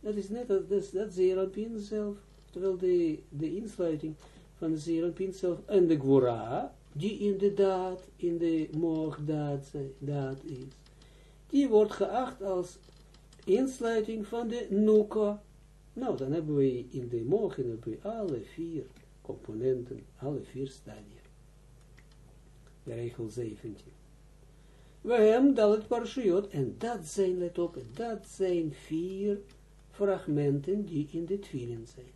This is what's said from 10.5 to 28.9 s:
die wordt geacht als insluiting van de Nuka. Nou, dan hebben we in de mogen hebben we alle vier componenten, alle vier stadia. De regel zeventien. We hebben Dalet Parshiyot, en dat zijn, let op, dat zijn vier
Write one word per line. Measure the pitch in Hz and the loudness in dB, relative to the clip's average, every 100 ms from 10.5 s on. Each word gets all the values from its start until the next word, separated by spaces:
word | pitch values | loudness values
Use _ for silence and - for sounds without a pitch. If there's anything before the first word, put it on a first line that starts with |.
| 131 135 - - - - - - - - | -12 -12 -18 -20 -20 -20 -20 -20 -20 0
die | 277 277 | 2 6
wordt | 214 214 | 8 6
geacht | - 196 220 254 - | 4 0 0 -2 -4
als | 196 185 180 - - - - - - - | -4 -2 -4 -8 -20 -20 -20 -20 -20 -16
insluiting | - 202 269 254 233 226 214 220 208 | 0 2 2 -2 -2 0 -2 -6 -6
van | 233 233 | -4 -4
de | 240 220 | -6 -2
Nuka. | 196 214 214 208 214 208 208 - - - - - | 4 6 6 6 2 0 -2 -10 -20 -20 -20 -18
Nou, | - 247 175 | -8 -4 -2
dan | 135 | -2
hebben | 160 151 147 | -2 0 2
we | 135 123 117 | 2 2 -6
in | 139 120 | -8 -6
de | 117 | -4
mogen | 117 196 202 - 120 | 0 2 2 -2 -4
hebben | 113 117 | -4 -8
we | 110 196 | -8 -8
alle | 226 196 127 | -6 -4 -4
vier | 104 - 170 160 - - - - | -8 -10 -8 -8 -10 -16 -20 -20
componenten, | - - - 110 127 127 117 113 - - | -14 -14 -10 -4 0 -2 -4 -12 -16 -10
alle | 135 139 | -8 -6
vier | 101 127 135 | -8 -10 -10
stadia. | - - 107 104 101 - - - - - - - - - - - - - - - - | -10 -20 -18 -20 -20 -20 -20 -20 -20 -20 -20 -20 -20 -20 -20 -20 -20 -20 -20 -20 -20
De | - | -12
regel | 117 117 117 110 | -8 -8 -8 -8
zeventien. | 110 117 104 117 98 - - - - - - - - - - - - | -6 -8 -8 -12 -14 -18 -20 -20 -20 -20 -20 -20 -20 -20 -20 -20 -12
We | - | 0
hebben | 240 214 226 269 | 6 8 8 6
Dalet | 262 208 214 214 | 6 6 4 2
Parshiyot, | 240 233 - 220 175 202 | -2 -2 0 2 2 0
en | 156 127 - | -4 -4 -4
dat | 226 233 156 | -6 -6 -6
zijn, | - 190 180 | 0 0 0
let | 175 175 | -2 -2
op, | 170 170 117 | -4 -4 -14
dat | - 233 220 - | -8 -8 -8 -10
zijn | - 190 175 160 | -4 0 0 0
vier | 147 - | -6 -6